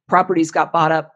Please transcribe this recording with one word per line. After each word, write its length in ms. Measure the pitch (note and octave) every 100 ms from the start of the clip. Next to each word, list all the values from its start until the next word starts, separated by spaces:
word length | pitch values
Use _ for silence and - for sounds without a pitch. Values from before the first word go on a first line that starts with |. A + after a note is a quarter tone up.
| -
properties 440 | F#3 F#3 E3+ D#3+
got 200 | E3+ D#3
bought 220 | E3+ D#3+
up 180 | D#3+ D#3